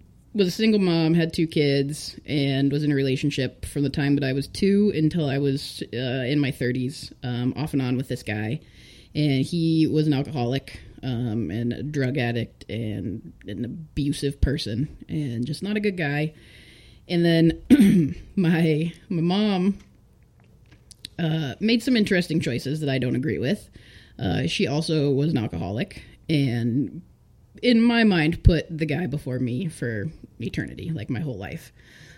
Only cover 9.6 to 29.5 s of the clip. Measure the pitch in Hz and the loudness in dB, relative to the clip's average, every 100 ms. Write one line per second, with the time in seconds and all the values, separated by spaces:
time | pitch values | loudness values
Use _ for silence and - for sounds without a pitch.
9.6 | 165 160 151 151 156 135 - 147 120 135 | 2 2 2 2 2 0 -2 -4 -2 -2
10.6 | - - - - 131 120 123 113 82 107 | -6 -16 -20 -10 -6 -4 -2 -2 -4 -4
11.6 | 120 - 143 147 127 131 120 117 110 - | -4 -4 -6 -2 -2 0 -2 -2 -6 -10
12.6 | - 110 110 107 95 101 - - 95 101 | -10 -8 -6 -6 -6 -8 -12 -16 -12 -8
13.6 | 123 165 156 - 143 - 139 - 139 147 | -8 -10 -10 -4 -2 -2 -4 -2 -2 0
14.6 | 101 110 151 - - 160 139 113 123 151 | -2 -4 -4 -8 -8 -6 -4 -4 -6 -6
15.6 | 196 214 208 180 147 147 156 - - - | -4 -2 -2 -2 -2 0 -2 -6 -20 -20
16.6 | - - - - - 175 170 165 165 - | -20 -20 -20 -16 -2 2 4 6 6 4
17.6 | - 285 196 185 151 - - - 170 170 | 6 8 8 6 4 -2 -6 0 2 4
18.6 | 165 151 165 - - 170 170 196 214 185 | 4 2 -2 -6 -6 -2 0 2 0 0
19.6 | 190 196 - - - _ _ _ - - | 0 -2 -8 -20 -20 _ _ _ -20 -20
20.6 | - - - - - - 165 160 139 - | -20 -20 -20 -20 -14 -4 -2 -2 -4 -2
21.6 | 214 233 269 240 202 180 175 156 147 120 | 0 2 2 2 4 2 2 0 0 -2
22.6 | - 156 143 135 127 123 135 82 123 214 | -2 -2 0 0 0 0 -2 -2 -2 -2
23.6 | - - - - - - - 156 165 - | -6 -20 -20 -20 -20 -6 -2 -2 -2 -2
24.6 | 147 147 165 156 143 135 156 135 110 - | 0 -2 0 0 2 2 0 0 -2 -6
25.6 | 92 107 202 - - - - 151 135 117 | -6 -6 -6 -10 -20 -12 -2 0 2 0
26.6 | 120 127 160 170 - _ _ _ - - | 0 -2 -2 -8 -18 _ _ _ -20 -2
27.6 | 247 226 233 233 226 175 151 170 - 160 | 2 4 4 6 4 4 2 6 6 6
28.6 | - 156 156 143 175 147 131 123 123 | 0 -4 -4 -2 -4 -6 -6 -4 -2